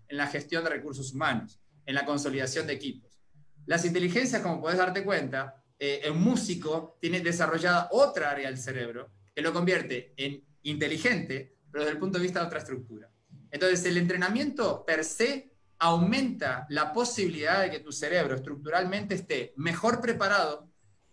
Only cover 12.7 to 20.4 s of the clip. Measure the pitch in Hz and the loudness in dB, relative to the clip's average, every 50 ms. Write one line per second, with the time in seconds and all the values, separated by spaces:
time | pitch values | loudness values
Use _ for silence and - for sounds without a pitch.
12.7 | 131 123 110 - 113 107 - - _ _ _ _ - - - - 143 147 180 185 | -8 -10 -10 -12 -16 -18 -18 -20 _ _ _ _ -20 -20 -16 -12 -4 0 2 4
13.7 | 180 175 180 180 175 175 175 175 180 180 180 185 214 262 302 285 - - 220 175 | 4 4 2 2 2 4 2 2 2 0 0 0 0 0 0 -2 0 0 0 0
14.7 | 143 - - - 160 156 160 - - - 226 269 285 269 - - _ _ _ _ | 0 -2 0 0 0 0 0 -2 0 0 0 0 0 -4 -8 -12 _ _ _ _
15.7 | _ _ 165 170 165 170 175 190 247 277 269 240 - - 151 135 127 127 131 - | _ _ 4 4 6 6 6 4 4 2 2 0 -2 -2 -2 -2 -2 -4 -6 -4
16.7 | 143 151 156 - 190 220 247 233 - 220 190 170 165 151 147 160 180 196 190 165 | -2 0 0 0 0 0 0 0 0 0 0 0 0 0 0 2 2 4 2 0
17.7 | 151 151 - 151 135 - 151 151 175 180 160 131 131 127 131 151 143 139 143 151 | 0 -4 -8 -10 -8 -6 -2 2 2 2 2 2 0 -2 -4 -6 -10 -8 -6 0
18.7 | 160 180 185 180 196 208 208 - 196 - - - 156 131 117 - - 135 147 170 | 0 0 2 0 -2 -4 -2 -4 -4 -6 -4 -2 -4 -4 -4 -6 -8 -4 -2 -2
19.7 | 165 - - 233 240 240 247 233 220 - 196 196 202 196 | -2 2 2 2 2 2 0 -2 0 0 2 4 4 4